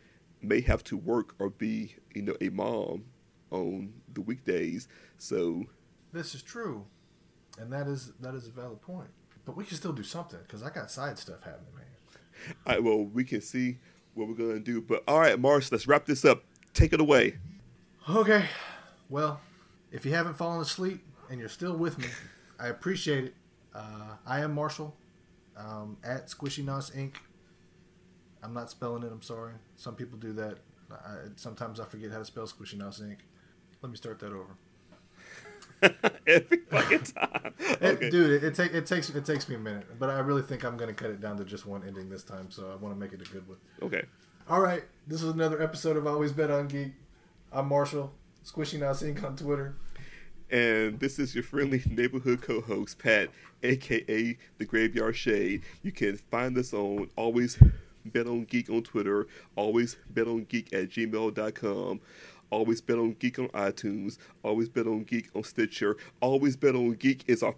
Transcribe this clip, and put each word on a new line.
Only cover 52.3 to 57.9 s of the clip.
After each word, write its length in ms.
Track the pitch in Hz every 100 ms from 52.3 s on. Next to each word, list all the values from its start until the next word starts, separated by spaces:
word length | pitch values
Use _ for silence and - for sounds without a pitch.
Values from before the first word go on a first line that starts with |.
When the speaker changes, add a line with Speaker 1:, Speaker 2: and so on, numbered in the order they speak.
| 123
Speaker 1:
co-host, 560 | - 113 110 110 104 -
Pat, 320 | 123 107 92 - - -
A 140 | 120 131
K 280 | - 113 -
A 260 | 110 117 117 - -
The 80 | 107
Graveyard 500 | 113 113 117 110 113
Shade. 460 | - 107 98 101 - -
You 100 | -
can 240 | - 104 101 -
find 280 | 117 127 127
us 160 | 123
on 340 | 107 101 101 98 -
Always 420 | 113 120 123 - - - -